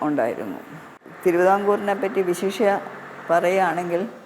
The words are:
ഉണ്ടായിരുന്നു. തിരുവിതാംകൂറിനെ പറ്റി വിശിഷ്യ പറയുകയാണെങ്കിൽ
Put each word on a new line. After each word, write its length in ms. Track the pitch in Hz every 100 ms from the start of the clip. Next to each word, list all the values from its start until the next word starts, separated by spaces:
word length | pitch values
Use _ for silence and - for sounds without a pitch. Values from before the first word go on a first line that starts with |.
ഉണ്ടായിരുന്നു. 560 | 151 143 117 - 104 90 - 160 - - - - 185
തിരുവിതാംകൂറിനെ 680 | 170 180 196 202 208 208
പറ്റി 280 | 196 190 190
വിശിഷ്യ 580 | 180 175 196 202 208 196 - - - - -
പറയുകയാണെങ്കിൽ 800 | 170 175 190 180 160 175 170 220 -